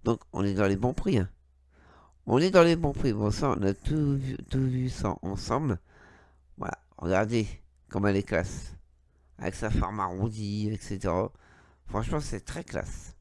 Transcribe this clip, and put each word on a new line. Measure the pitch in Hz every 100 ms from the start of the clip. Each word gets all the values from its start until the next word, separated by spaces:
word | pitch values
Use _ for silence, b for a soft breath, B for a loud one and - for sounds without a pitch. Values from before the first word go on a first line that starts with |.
Donc, | - - -
on | 71
est | 101
dans | 98 101
les | 98
bons | 123
prix, | - 202 131
hein. | 92 - _ _ _ b b b b b -
On | 123
est | 180
dans | 185
les | 170 170
bons | 151
prix. | 139 139
Bon, | 104 104
ça, | 110 143
on | -
a | 98
tout | 98 - 156 147 135
vu, | 131 135 -
tout | 135
vu | 131 127 127
ça | - 107 -
ensemble. | 90 98 - 127 151 92 b b b b b b b -
Voilà, | - - _ -
regardez | 85 92 107 117 104 - - _ _
comme | 107 101
elle | 98
est |
classe. | 101 85 95 - - - - _ _ _ _ -
Avec | -
sa | - 110
forme | - 92 104
arrondie, | 92 92 110 107 104 104 104
et | 107
cetera. | - 98 98 87 104 b b b b b -
Franchement, | 101 113 156
c'est | 143 101
très | - -
classe. | - - - - - -